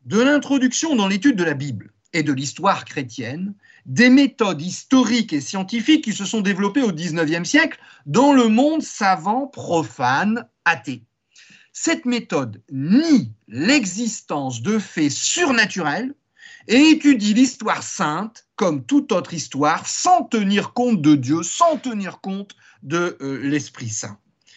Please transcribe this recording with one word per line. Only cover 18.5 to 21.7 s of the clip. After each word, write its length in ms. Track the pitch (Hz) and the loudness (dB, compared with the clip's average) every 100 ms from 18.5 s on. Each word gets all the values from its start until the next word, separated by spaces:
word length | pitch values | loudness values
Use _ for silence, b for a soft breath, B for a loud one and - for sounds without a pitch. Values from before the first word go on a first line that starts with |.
| - | -2
comme 280 | 190 143 | -2 -2
toute 260 | 120 285 285 | 2 0 2
autre 200 | 190 170 | -2 -2
histoire, 540 | 165 - 135 147 165 - | -10 -8 -2 0 0 -4
sans 380 | - 359 359 | -4 2 2
tenir 500 | - 226 196 202 - | 2 -2 0 0 -2
compte 260 | - 247 208 | -2 0 2
de 140 | 147 | 4
Dieu, 280 | 147 123 320 | 4 4 -2
sans 360 | 311 - 339 | -2 0 2